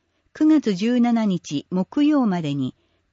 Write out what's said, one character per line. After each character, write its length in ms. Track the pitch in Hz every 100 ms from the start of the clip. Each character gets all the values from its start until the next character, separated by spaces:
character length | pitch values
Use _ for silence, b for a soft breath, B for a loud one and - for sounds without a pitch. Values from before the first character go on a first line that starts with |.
| _ _ _
九 120 | - 311
月 280 | 311 226
十 260 | 185 220 247
七 260 | 240 233 220
日 420 | 175 - 143 -
木 340 | 180 185 -
曜 220 | 294 294 233
ま 160 | 175
で 120 | 156
に、 220 | 143 127 - _ _ _